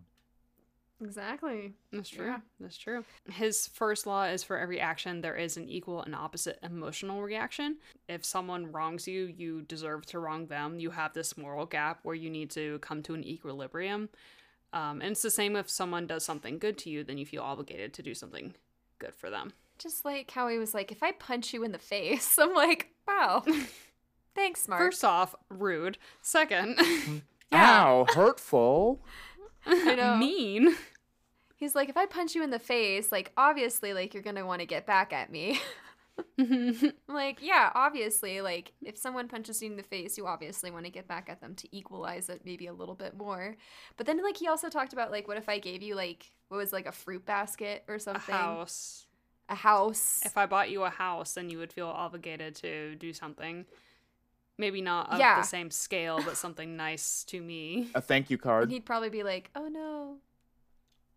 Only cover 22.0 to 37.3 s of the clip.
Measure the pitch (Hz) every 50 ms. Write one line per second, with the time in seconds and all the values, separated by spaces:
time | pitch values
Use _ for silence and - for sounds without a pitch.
22 | 175 165 233 240 - - - - 302 339 370 320 285 330 330 330 - - _ _
23 | _ - 403 392 302 202 180 247 - 294 320 294 262 - - - - - _ _
24 | _ _ _ _ _ _ - - 392 381 339 - - - 190 180 349 359 370 -
25 | - 214 175 175 185 180 - - _ - 196 185 202 196 175 156 165 185 208 -
26 | - - - _ - - - 320 311 - 208 180 190 214 247 - 339 339 339 311
27 | 277 151 151 147 - _ _ _ _ - 302 330 320 247 226 208 180 139 127 127
28 | 127 - - 156 190 233 - - - - - 123 117 120 135 165 196 233 277 -
29 | - - - - - - - 370 403 440 - _ - - 349 359 349 - 254 247
30 | 247 247 240 220 254 285 370 381 247 202 196 214 254 349 311 - - - - _
31 | _ _ _ _ _ _ _ _ _ _ _ - 294 294 - 285 277 277 269 339
32 | 381 392 - 339 349 320 - 339 311 285 247 233 - - 247 240 226 202 190 196
33 | 208 - - 190 190 - - - 269 294 311 285 247 233 - - - 202 202 185
34 | 185 208 - 202 196 214 202 196 190 185 180 175 175 170 165 151 151 - 208 190
35 | 190 190 165 135 104 - - 151 160 202 269 254 - - - - - - - _
36 | _ _ _ - - _ _ - 262 233 262 247 240 247 233 226 262 285 - _
37 | _ - 277 294 277 277